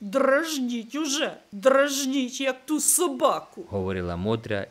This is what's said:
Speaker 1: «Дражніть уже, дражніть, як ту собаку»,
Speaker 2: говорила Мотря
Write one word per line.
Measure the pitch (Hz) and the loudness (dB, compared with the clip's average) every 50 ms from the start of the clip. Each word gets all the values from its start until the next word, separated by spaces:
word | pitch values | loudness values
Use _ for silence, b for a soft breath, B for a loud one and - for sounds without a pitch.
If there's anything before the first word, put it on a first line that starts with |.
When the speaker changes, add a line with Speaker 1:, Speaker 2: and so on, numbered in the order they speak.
Speaker 1:
«Дражніть | 202 196 202 262 247 254 269 294 330 320 311 269 247 240 240 233 214 233 - | -6 -2 0 2 2 4 2 2 0 -2 -4 -4 -4 -4 -4 -6 -8 -8 -6
уже, | 294 320 277 269 311 277 190 160 - - _ | -6 -4 -2 -2 -2 -2 -4 -6 -8 -16 _
дражніть, | 202 196 190 262 269 269 285 294 269 269 277 262 269 277 254 247 - - | -4 2 4 6 6 6 4 4 2 -2 -2 -2 0 0 -2 -2 -4 -4
як | 269 262 262 262 - | -2 -2 -4 -4 -4
ту | - 311 294 | -2 -2 0
собаку», | - - - 294 359 294 269 247 320 - 175 - - - - 208 - - | 2 2 4 4 2 0 0 2 2 2 2 0 -4 -10 -16 -16 -10 -6
Speaker 2:
говорила | 104 98 92 95 95 92 90 87 85 | -4 -4 -2 -2 -2 -2 -2 -4 -4
Мотря | 87 95 107 113 110 - 107 104 98 - - | -2 -2 0 -2 -2 -2 -4 -4 -4 -6 -8